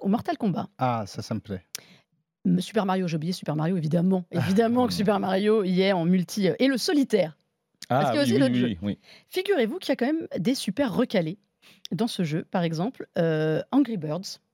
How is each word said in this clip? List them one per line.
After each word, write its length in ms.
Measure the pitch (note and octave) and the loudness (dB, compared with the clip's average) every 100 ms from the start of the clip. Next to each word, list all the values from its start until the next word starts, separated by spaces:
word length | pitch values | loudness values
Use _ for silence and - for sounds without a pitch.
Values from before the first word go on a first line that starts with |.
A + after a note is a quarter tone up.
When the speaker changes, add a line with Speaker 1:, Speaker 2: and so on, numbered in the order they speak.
Speaker 1:
ou 40 | G3 | 0
Mortal 300 | A3 - E4 | 0 -2 -2
Kombat. 320 | G#3+ D3 - - | -2 -2 -6 -4
Speaker 2:
Ah, 260 | B2+ A#2 G2 | -2 -2 -4
ça, 140 | - | -10
ça 120 | - | -8
me 60 | G#2+ | -8
plaît. 220 | - F2+ - - - - _ _ _ _ F#3+ | -8 -12 -12 -20 -20 -20 _ _ _ _ 0
Speaker 1:
M-, 160 | F3+ | 0
Super 240 | - A3 G3 | 0 -2 0
Mario, 220 | F#3+ F3 | 0 -2
j'ai 100 | D#3+ | -4
oublié 160 | E3 | -4
Super 220 | F#3 - D3+ | -6 -4 -2
Mario, 200 | D#3+ F#3+ | -2 -2
évidemment. 480 | D3+ E3+ F3+ F#3+ F3 | 0 0 2 0 -2
Speaker 2:
<laughs> 0 | |
Speaker 1:
Évidemment 560 | E3+ D3 G3 A3+ A#3+ A#3 | -2 0 2 2 2 0
que 60 | |
Super 260 | F3+ G#3+ G3+ | 0 0 0
Mario 440 | G3 F#3+ G#3 A3 | 0 0 2 2
y 180 | F#3 F3+ | 2 2
est 100 | F#3+ | 2
en 140 | F#3 E3 | 2 4
multi, 420 | F#3 E3 G#3 F3+ | 2 0 0 0
euh, 80 | - | 2
et 80 | C4+ | 2
le 100 | C4 | 2
solitaire. 580 | - D4 C4 G3+ D#3+ - _ _ _ _ - | 2 2 4 2 0 -4 _ _ _ _ 0
Speaker 3:
Ah, 100 | B2+ | 2
Speaker 1:
Parce 100 | C#3+ | 2
qu'il 40 | A2 | 2
y 20 | |
a 20 | |
Speaker 3:
oui, 20 | A#2+ | 2
Speaker 1:
aussi 80 | |
Speaker 3:
oui, 60 | - | 4
Speaker 1:
d'autres 140 | B2+ | 4
Speaker 3:
oui, 60 | B2 | 2
Speaker 1:
jeux. 80 | A#2+ | 0
Speaker 3:
oui, 100 | F2 | -2
oui. 160 | G#2 - - - _ | -4 -6 -10 -20 _
Speaker 1:
Figurez-vous 500 | F#4 F#4+ F4+ A3 F4 | -4 0 2 0 -2
qu'il 100 | - | -2
y 40 | |
a 20 | C4+ | -2
quand 100 | B3 | 0
même 220 | D#4+ - - | -2 -4 -4
des 160 | E3 | -2
super 400 | C4+ - - F3 | -2 -2 -2 0
recalés 460 | F3+ B3+ G3+ D#3+ G3 _ _ - _ - | 0 0 0 -2 -6 _ _ -20 _ -8
dans 140 | D#3+ A#3 | -4 -2
ce 180 | - | -2
jeu. 220 | E3 D#3 - | -2 -2 -2
Par 100 | F#3+ | -2
exemple, 460 | E3+ D#3 G#3+ - - - | 0 -2 -4 -6 -6 -2
euh, 440 | E3 D#3 D#3 D#3 - | 0 2 0 0 0
Angry 260 | C4+ B3 G#3+ | 0 2 -2
Birds 420 | D3+ E3 - - _ | -4 -6 -8 -16 _